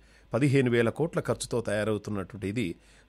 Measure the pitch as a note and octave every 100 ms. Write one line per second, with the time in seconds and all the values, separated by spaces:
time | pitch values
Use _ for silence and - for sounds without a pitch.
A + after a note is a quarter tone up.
0 | _ - _ A#2 C#3+ C3+ B2 A#2+ A2+ A#2+
1 | D#3+ E3 - A#2 - A#2+ G#2+ G#2 G#2 G#2
2 | - G2+ F2+ G2 G2 A2+ F2+ - _ -